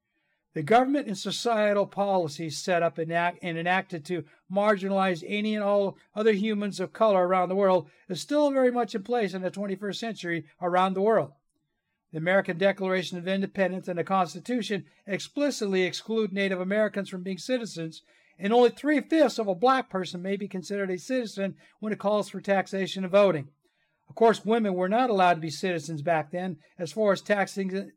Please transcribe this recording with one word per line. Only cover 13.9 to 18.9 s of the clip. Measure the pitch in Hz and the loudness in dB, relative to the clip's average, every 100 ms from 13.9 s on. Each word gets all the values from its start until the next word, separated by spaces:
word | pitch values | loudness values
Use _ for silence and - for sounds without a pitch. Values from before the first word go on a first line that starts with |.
| 170 | -4
the | |
Constitution | 160 190 170 175 160 247 202 196 - _ - | 0 0 0 -4 -6 -4 -4 -6 -8 _ -8
explicitly | 185 - 285 294 247 202 190 | -8 -8 -4 -4 -2 -2 0
exclude | 180 165 - 220 214 | 0 -2 -4 -2 -2
Native | 196 196 185 | 0 -2 -2
Americans | 185 214 214 208 190 | -2 0 0 -2 -8
from | 190 | -8
being | 185 180 | -8 -8
citizens, | - 254 214 165 165 - - _ _ - | -4 -4 -4 -8 -10 -10 -20 _ _ -8
and | 196 | 2
only | 240 240 | 6 4
three-fifths | - 285 | 4 0